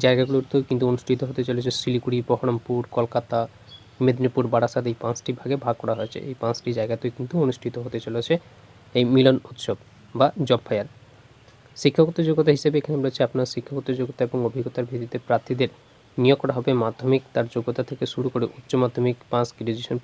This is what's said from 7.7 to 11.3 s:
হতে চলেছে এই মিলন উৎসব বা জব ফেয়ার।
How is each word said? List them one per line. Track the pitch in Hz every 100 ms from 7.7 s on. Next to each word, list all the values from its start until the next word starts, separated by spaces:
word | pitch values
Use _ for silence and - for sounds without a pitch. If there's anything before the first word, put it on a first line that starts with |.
| 123
হতে | 120 120
চলেছে | - 117 117 170 - - - - -
এই | 123 120
মিলন | 131 131 131 -
উৎসব | - - 101 - - -
বা | 117 139 185 135
জব | 120 -
ফেয়ার। | 107 101 - - - -